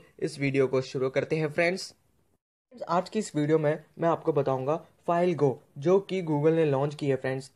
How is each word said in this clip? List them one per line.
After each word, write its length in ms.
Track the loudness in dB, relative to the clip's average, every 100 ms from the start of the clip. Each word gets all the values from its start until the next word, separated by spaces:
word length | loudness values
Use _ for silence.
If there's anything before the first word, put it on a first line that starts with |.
| -4 -8
इस 200 | -6 -2
वीडियो 280 | 0 2 2
को 140 | 2
शुरू 260 | -2 -4 -2
करते 240 | -2 -2 0
हैं 140 | -2
फ्रेंड्स। 400 | 0 0 -2 -8
फ्रेंड्स, 960 | -16 _ _ _ _ _ _ _ -12 -4
आज 200 | -2 -2
की 100 | -4
इस 160 | -4 -2
वीडियो 240 | 2 2
में 180 | 2 -2 -6 -4
मैं 100 | 0
आपको 240 | 0 0
बताऊंगा 520 | 0 0 0 0 -4 -6 _ -2
फाइल 260 | 0 0 2
गो, 240 | 2 0 -8 -4
जो 220 | 2 2
कि 200 | 2 -4
Google 300 | -2 0 2 4
ने 100 | 2
लॉन्च 300 | 2 -2 -2
की 120 | -2
है 80 | -2
फ्रेंड्स। 360 | -2 -6 -8